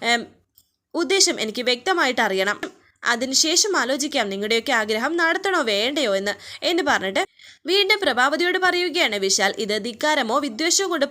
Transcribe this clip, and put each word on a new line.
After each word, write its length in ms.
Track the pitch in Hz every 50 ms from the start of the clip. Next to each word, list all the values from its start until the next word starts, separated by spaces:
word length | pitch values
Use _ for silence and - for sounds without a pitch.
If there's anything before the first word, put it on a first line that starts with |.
| 208
ഏം, 220 | 233 240 233 214 - - _ _ _ _ _ _ _ _ _ _ _ -
ഉദ്ദേശം 460 | 311 349 262 392 392 370 349 294 -
എനിക്ക് 220 | 220 220 208 247 240
വ്യക്തമായിട്ട് 580 | 247 247 240 - 381 370 349 311 269 349 -
അറിയണം. 400 | 226 202 190 190 190 202 208 - - - - _ _ _ _ - -
അതിനുശേഷം 720 | - 240 233 254 262 269 269 - 311 330 339 - 427 359
ആലോചിക്കാം 540 | 302 247 240 269 285 277 302 - 269 220 202
നിങ്ങളുടെയൊക്കെ 420 | 196 196 202 214 226 226 220 - 262
ആഗ്രഹം 440 | 226 214 208 220 214 233 294 339
നടത്തണോ 460 | 339 339 330 339 381 381 403 370 339 277
വേണ്ടയോ 540 | 220 208 196 220 254 294 311 277 220 196
എന്ന്" 160 | 190 196 208 196 - - - - - -
എന്ന് 200 | 320 359 339 294
പറഞ്ഞിട്ട് 440 | 294 240 196 185 190 196 285 381 - _ _ - - - _ -
വീണ്ടും 340 | 277 359 403 403 381 427 415 392
പ്രഭാവതിയോട് 560 | 302 233 240 247 285 302 285 349 359 370 370
പറയുകയാണ് 580 | 370 359 349 349 359 359 285 359 320 233 208
വിശാൽ, 380 | 208 190 196 196 - 196 196 - -
"ഇത് 260 | 226 196 208 220 202
ധിക്കാരമോ 540 | 240 220 - - 302 302 294 247 214 233 285
വിദ്വേഷവും 520 | 294 277 214 220 311 349 339 - 392 370
കൊണ്ട് 160 | 349 311 277 285